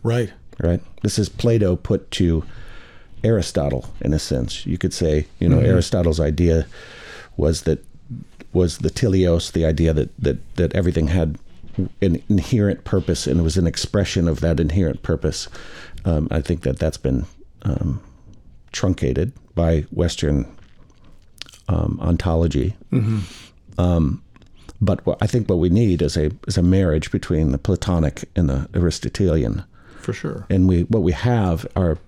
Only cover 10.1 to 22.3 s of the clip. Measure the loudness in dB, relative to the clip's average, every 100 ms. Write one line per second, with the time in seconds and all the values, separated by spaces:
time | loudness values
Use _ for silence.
10.1 | -2 -2 -2 -6 -2 0 2 0 2 2
11.1 | 2 0 -4 -12 -18 -10 -6 -6 -2 0
12.1 | 0 2 0 2 2 2 0 -2 -2 0
13.1 | -2 0 2 2 2 0 0 -2 0 0
14.1 | 0 0 0 0 2 2 2 0 -2 -2
15.1 | -2 -2 -4 -10 -14 -16 -18 -16 -8 -2
16.1 | 0 0 -2 -2 -2 -2 -2 -2 -2 -2
17.1 | -2 -4 -12 -20 -8 -4 -2 -2 -6 -10
18.1 | -20 -20 -20 -20 -20 -14 -4 -2 0 0
19.1 | 0 -2 -6 -10 0 2 2 0 -2 -2
20.1 | 0 0 0 -2 -10 -20 -20 -20 -20 -20
21.1 | -20 -20 -20 -20 -16 -4 -2 0 -2 -2
22.1 | 0 0